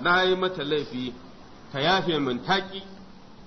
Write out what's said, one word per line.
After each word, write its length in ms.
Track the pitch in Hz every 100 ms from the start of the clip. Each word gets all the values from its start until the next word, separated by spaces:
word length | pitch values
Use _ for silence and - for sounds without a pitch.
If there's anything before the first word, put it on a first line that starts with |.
na 220 | 156 180
yi 140 | 185 185
mata 260 | 180 185
laifi, 480 | 143 151 135 123 123 - - - - - -
ta 80 | 135
yafe 380 | 156 190 180 151
min 180 | 135 123
taƙi, 380 | - 196 190 190 - - - - - -